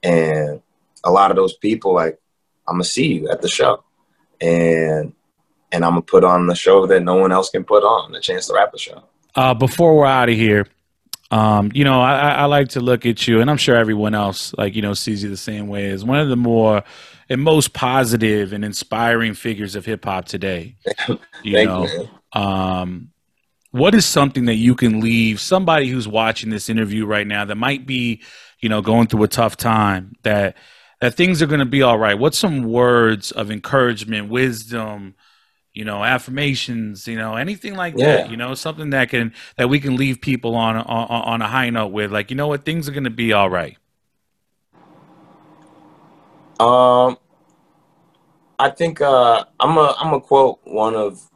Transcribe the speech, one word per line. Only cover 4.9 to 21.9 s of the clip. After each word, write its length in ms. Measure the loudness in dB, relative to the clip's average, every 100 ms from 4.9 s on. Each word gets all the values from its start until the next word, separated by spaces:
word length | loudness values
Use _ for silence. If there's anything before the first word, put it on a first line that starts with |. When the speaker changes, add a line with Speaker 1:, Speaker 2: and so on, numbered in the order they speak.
| -2 -4 -12 _ _ _ _ _
Speaker 1:
and 120 | 0
I'ma 180 | 2 0
put 220 | 4 4
on 240 | 6 4 2
the 80 | 0
show 300 | 4 4 6
that 160 | 2
no 140 | 2 2
one 160 | 2
else 180 | 2 0
can 140 | -6
put 200 | 2 2
on, 280 | 4 0 -2
the 100 | -10
Chance 260 | -6 -6 -4
the 60 |
Rapper 240 | -2 -2 -4
show. 260 | -16 -16 _ _ _
Speaker 2:
Uh, 200 | -2 0
before 440 | 2 0 2 4 6
we're 80 | 4
outta 260 | 4 2
here, 360 | 2 4 2 0 _ _ _ _ -20 _
um, 400 | 2 4 4 2
you 100 | 2
know, 160 | 2 4
I, 140 | 4
I, 180 | 2 0
I 140 | 2 2
like 240 | 2 0
to 100 | -2
look 260 | 0 0 0
at 220 | -2 2
you, 140 | 4
and 80 | 4
I'm 80 | 2
sure 180 | 2 2
everyone 380 | 2 0 -2
else, 400 | -2 -2 -4 -10 -4
like, 180 | -4 -2
you 60 |
know, 120 | -4
sees 300 | -4 -4 -6
you 60 | -6
the 60 | -10
same 320 | -10 -10 -10
way, 220 | -8 -6
as 160 | -6 -2
one 140 | 0
of 100 | 0
the 60 | 0
more 480 | 2 4 4 2 -2 -20 -20 -20 _
and 120 | -2
most 320 | 2 2 2
positive 800 | -2 -2 0 2 2 2 0 -2
and 100 | -6
inspiring 680 | -8 -8 -8 -2 0 0 -2
figures 420 | -6 -8 -6 -8 -8
of 100 | -8
hip 200 | -8 -6
hop 200 | -6 -6
today. 500 | -8 -6 -6 -10 -12 -10 -8 -6
Speaker 1:
<laughs> 100 | -6 _ -14
Speaker 2:
You 100 | -2
Speaker 1:
Thank 160 | 2 2
Speaker 2:
know? 140 | 0
Speaker 1:
you, 140 | -4